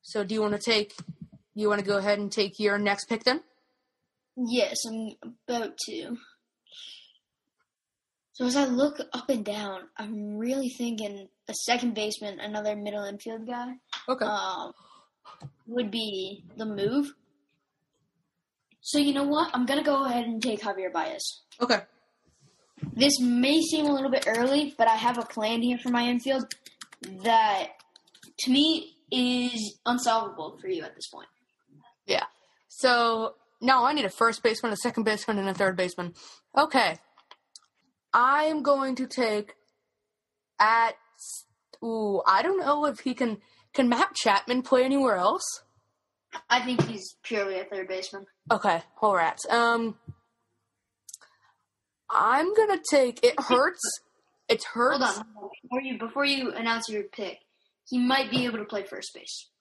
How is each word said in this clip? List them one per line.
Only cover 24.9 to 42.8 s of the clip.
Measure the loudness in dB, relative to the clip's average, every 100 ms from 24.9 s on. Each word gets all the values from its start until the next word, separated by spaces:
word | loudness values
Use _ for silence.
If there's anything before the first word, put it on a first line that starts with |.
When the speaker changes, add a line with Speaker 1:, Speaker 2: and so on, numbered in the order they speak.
| 4
Speaker 2:
have | 0 -2
a |
plan | -6 -4 -2 0
here | 0 -2
for | 0
my | 0
infield | 2 0 0 -2 -2 -10 -16 _ -20 -18 -16 -6
that, | 2 4 4 2 -4 -12 _ _ _ _ -20 -8
to | 2
me, | 4 4 2 -4 _ _
is | -2 0 0 -2 -4 -8 -6 -2
unsolvable | 0 2 0 0 -8 -12 -10
for | -6
you | -6
at | -6 -14
this | -18
point. | -18 -20 _ _ _ _ -20 _ _ -2
Speaker 1:
Yeah. | -2 -2 _ _ _ _
So, | 0 4 6 4 2 -2 -8 _ _
now | 4 4
I | 4
need | 2
a | -2
first | 2 2 4
baseman, | 0 0 -2
a | -2
second | -4 0
baseman, | 0 0 -2 -2
and | -2
a |
third | 0 0 0
baseman. | -2 -4 -10 -10 -20 -20 _ 2
Okay. | 4 4 2 0 _ _ _ -20 _ -20 _ _ _ _ _
I'm | 2 4 4 2 0
going | 2 2 2 -2
to | -6
take | -2 0 0 -4 -16 _ _ _ _ _ _ _ _ _ _
at, | 4 4 2 -2 _ _ -16 -16 -16 _ _ -12
ooh, | -6 -2 0 2 4
I | 4
don't | 2 0
know | 0 0